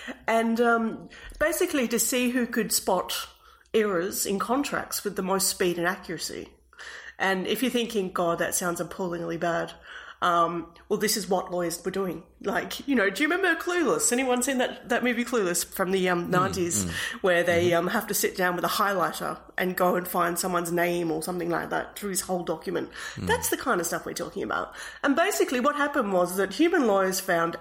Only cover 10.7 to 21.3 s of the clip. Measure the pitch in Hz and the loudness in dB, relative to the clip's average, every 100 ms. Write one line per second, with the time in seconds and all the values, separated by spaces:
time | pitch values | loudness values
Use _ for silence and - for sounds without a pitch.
10.7 | - - 208 208 214 180 185 175 180 170 | -12 -4 0 0 0 0 0 0 -2 -2
11.7 | 165 190 190 185 165 - - - 180 190 | -2 -4 -2 -2 -4 -12 -10 -4 -2 -2
12.7 | - - 247 196 285 294 359 370 330 349 | -6 0 2 2 2 2 2 2 2 0
13.7 | 349 269 170 - 247 262 247 240 254 233 | 0 2 2 2 2 2 2 2 0 0
14.7 | - - 233 247 233 240 240 180 175 - | -2 -2 0 2 0 0 2 2 0 -2
15.7 | - 185 190 185 175 175 180 190 190 175 | -2 0 2 2 2 2 2 2 0 0
16.7 | 101 92 - - - 190 175 175 170 175 | 0 -2 -4 -6 0 4 4 4 4 4
17.7 | 170 180 214 208 - 233 - 180 175 170 | 4 2 0 -2 0 0 2 0 2 0
18.7 | - 202 190 156 - 160 - - - 185 | 2 2 2 0 -2 -6 -6 -8 -4 -2
19.7 | 180 180 180 180 185 170 175 185 175 165 | 2 2 2 0 0 0 0 0 0 0
20.7 | 170 175 175 165 160 170 | 2 2 2 0 -2 -4